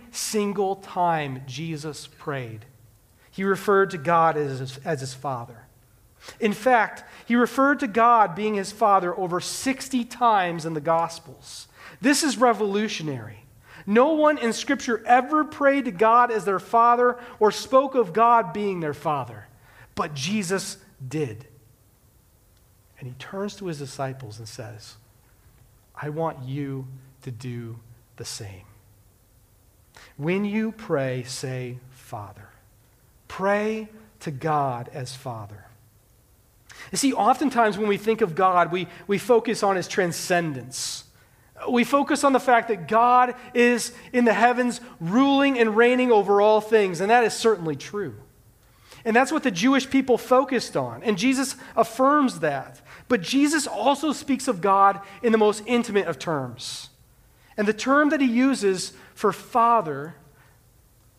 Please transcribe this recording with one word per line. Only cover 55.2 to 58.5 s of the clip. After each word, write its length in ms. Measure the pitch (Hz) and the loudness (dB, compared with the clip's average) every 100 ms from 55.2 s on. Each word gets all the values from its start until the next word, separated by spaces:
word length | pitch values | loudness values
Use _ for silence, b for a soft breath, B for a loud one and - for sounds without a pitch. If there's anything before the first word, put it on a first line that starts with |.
in 100 | 233 | 0
the 60 | 220 | 4
most 240 | 208 208 220 | 4 2 -2
intimate 420 | 240 226 196 170 | -2 0 -2 -2
of 100 | - | -4
terms. 720 | 175 151 127 117 - - - _ _ _ b b b - | -4 -4 -6 -10 -12 -14 -16 _ _ _ b b b -2
And 120 | 208 | -2
the 40 | |
term 360 | 214 254 277 294 | 0 2 4 4
that 120 | 302 | 2
he 60 | 262 | 2
uses 680 | 233 269 | 2 2